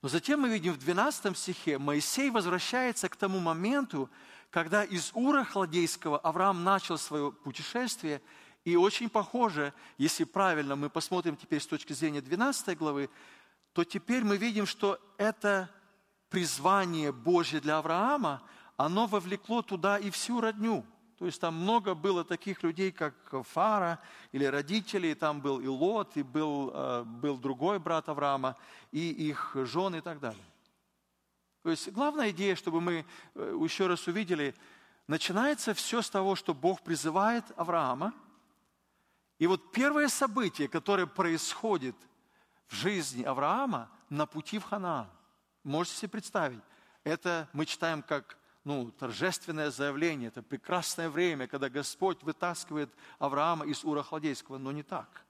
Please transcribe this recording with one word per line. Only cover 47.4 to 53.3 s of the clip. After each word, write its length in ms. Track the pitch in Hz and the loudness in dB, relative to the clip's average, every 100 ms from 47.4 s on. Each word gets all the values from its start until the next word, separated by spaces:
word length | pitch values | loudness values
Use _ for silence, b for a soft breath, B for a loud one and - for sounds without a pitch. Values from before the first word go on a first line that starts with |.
| 151 | -4
мы 140 | 143 151 | -4 -4
читаем 360 | - 165 156 | -2 -2 -2
как, 360 | - 143 - - b b | -2 -4 -4 -20 b b
ну, 280 | - 143 120 | -6 -4 -4
торжественное 800 | - 131 104 170 175 - 156 147 | -6 -8 -2 -2 -2 -6 -4 -4
заявление. 580 | 123 143 139 170 151 117 | -2 -4 0 -2 -2 -8
Это 120 | 117 | -10
прекрасное 680 | 113 131 - 175 165 - 165 | -10 -10 -2 -2 -2 -4 -4
время, 380 | 151 180 151 127 | 0 0 0 -4
когда 220 | 143 135 | -4 -4
Господь 540 | 131 139 - 190 175 | -4 -6 -2 -2 -2
вытаскивает 640 | 147 - 175 170 - 151 143 - B B | -6 -4 -4 -4 -6 -6 -6 -10 B B
Авраама 460 | 143 | -2